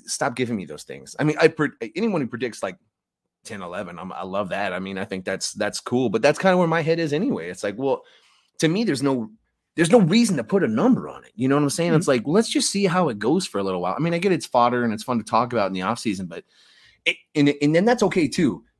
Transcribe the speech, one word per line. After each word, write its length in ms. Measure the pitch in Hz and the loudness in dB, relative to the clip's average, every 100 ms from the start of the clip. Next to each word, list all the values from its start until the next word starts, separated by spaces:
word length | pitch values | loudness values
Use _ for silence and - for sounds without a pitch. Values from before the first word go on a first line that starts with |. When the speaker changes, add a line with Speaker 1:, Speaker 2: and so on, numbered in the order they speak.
| - | -12
Speaker 1:
stop 300 | - 135 123 | -4 -4 -2
giving 200 | 120 110 | -4 -4
me 80 | |
those 200 | 80 73 | -8 -14
things. 320 | - 67 65 - | -14 -16 -14 -2
I 60 | |
mean, 120 | 147 151 | -2 4
I 80 | 160 | 2
pre-, 220 | 160 143 - 113 170 | 2 -4 -4 -10 -4
anyone 240 | 226 175 | -2 -2
who 60 | 120 | -4
predicts, 360 | 117 123 - | -6 -8 -6
like, 160 | 98 92 _ _ _ _ _ _ | -8 -10 _ _ _ _ _ _
ten, 180 | - 107 | -16 -14
eleven, 360 | 90 90 90 85 | -10 -10 -10 -12
I'm, 140 | 92 | -12
I 100 | 82 | -10
love 280 | 92 98 98 | -6 -6 -4
that. 220 | 98 101 | -4 -4
I 60 | 90 | -6
mean, 200 | 95 95 | -6 -8
I 60 | |
think 200 | 98 95 | -8 -8
that's, 280 | 95 95 - | -6 -6 -6
that's 280 | 101 104 - | -4 -4 -6
cool, 300 | - 123 123 | -4 -2 0
but 120 | 110 | 2
that's 160 | 143 147 | 2 4
kinda 180 | 190 180 | 2 4
where 100 | 170 | 2
my 160 | 165 | 0
head 160 | 156 165 | 0 0
is 140 | 160 | 0
anyway. 360 | 147 262 101 85 | -2 -2 -4 -6
It's 140 | 92 | -6
like, 120 | 104 104 | -6 -2
well, 240 | 135 123 - _ _ _ _ - | -2 -2 -4 _ _ _ _ -2
to 80 | 160 | 0
me, 160 | 190 | 2
there's 180 | 226 120 | 0 0
no, 280 | 139 131 107 - _ _ _ | 0 0 -4 -12 _ _ _
there's 160 | - 160 | -2 4
no 100 | 233 | 6
reason 360 | 160 226 233 147 | 6 4 4 0
to 80 | |
put 180 | 110 196 | 0 0
a 40 | 139 | 2
number 400 | 110 226 165 73 | 2 4 2 0
on 160 | - | -12
it. 80 | - | -16
You 140 | - 131 | -2 2
know 80 | 143 | 2
what 60 | |
I'm 60 | 143 | 2
saying? 240 | 151 170 | 0 2
It's 100 | 160 - | 2 4
Speaker 2:
Mm-hmm. 200 | 127 120 | 2 2
Speaker 1:
like, 80 | |
let's 140 | 190 233 | 2 2
just 220 | 302 - | 0 0
see 140 | 202 190 | 0 2
how 220 | 180 160 | 2 0
it 100 | 104 | 0
goes 280 | 107 170 - | 0 0 0
for 120 | 101 | -4
a 40 | |
little 180 | 98 92 | -2 -2
while. 140 | 87 113 | -2 -2
I 40 | |
mean, 140 | 165 | -2
I 40 | 170 | 0
get 140 | 190 | 0
it's 140 | 160 - | 0 0
fodder 380 | 123 120 123 | 2 4 2
and 80 | 120 | 0
it's 100 | 107 | -2
fun 140 | - 120 | -2 -4
to 60 | |
talk 280 | 104 113 123 | 0 0 0
about 140 | 117 98 | 0 -2
in 40 | |
the 80 | 95 | -2
offseason, 480 | 95 120 113 95 87 | -2 -2 -4 -4 -6
but 160 | 85 - _ _ _ _ _ | -12 -16 _ _ _ _ _
it, 120 | 165 - _ | -4 -4 _
and, 200 | 151 143 143 | 2 2 2
and 120 | 147 | 2
then 100 | 165 | 4
that's 180 | 214 240 | 2 2
okay 240 | 190 185 139 | 2 2 0
too. 360 | - 143 87 - | 0 0 -2 -10